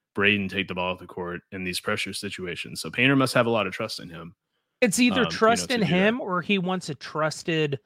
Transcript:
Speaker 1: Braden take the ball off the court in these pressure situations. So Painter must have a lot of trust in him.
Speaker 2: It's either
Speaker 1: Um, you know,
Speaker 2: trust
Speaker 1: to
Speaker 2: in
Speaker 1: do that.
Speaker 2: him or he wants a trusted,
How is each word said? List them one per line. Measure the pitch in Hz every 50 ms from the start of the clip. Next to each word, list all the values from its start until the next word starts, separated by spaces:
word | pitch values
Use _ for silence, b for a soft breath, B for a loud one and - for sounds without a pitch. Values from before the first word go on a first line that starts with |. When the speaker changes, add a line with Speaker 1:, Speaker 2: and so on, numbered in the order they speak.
| _ _ _
Speaker 1:
Braden | - 98 101 104 104 98 95
take | 95 98 95 95
the | 92
ball | 90 90 92 92
off | 87
the | 90 87
court | - 95 90 87 87 85 - _
in | 101 95 92
these | 92 87 -
pressure | - - 107 101 - 95 98
situations. | - - 98 - - 92 87 85 - - - - -
So | - 82
Painter | - - 123 135 139
must | 135 131 127 -
have | 131 120
a | 117
lot | 117 110 101 95
of | 90
trust | - 113 107 - -
in | - 87
him. | 82 85 85 85 - _ _ _ _ _ _ _ _ _
Speaker 2:
It's | 254 220 - 233
either | 247 247 -
Speaker 1:
Um, | -
you | 226
know, | -
Speaker 2:
trust | - - 226 220 233 - 175 -
Speaker 1:
to | 254
Speaker 2:
in | 240
Speaker 1:
do | 208 143
that. |
Speaker 2:
him | 165 180 190 214 233 262
or | 311 196 180 180
he | 160 - 208 190
wants | 170 185 185 185 - -
a | 143
trusted, | - - - - 156 156 156 - - - - 165 156 156 147 139 - -